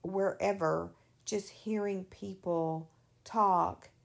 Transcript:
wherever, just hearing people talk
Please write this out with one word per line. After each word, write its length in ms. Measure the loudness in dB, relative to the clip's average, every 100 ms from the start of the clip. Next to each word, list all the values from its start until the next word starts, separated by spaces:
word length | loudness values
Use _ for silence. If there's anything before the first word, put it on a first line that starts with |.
wherever, 880 | -4 0 0 0 -2 0 0 0 -4 -12 _ _
just 260 | -6 -4 -6
hearing 540 | -8 -4 -2 -2 -4
people 840 | -8 -12 -12 -8 -2 0 0 -4 -8 _ _ _
talk 640 | -2 4 6 6 2 -2 -16 _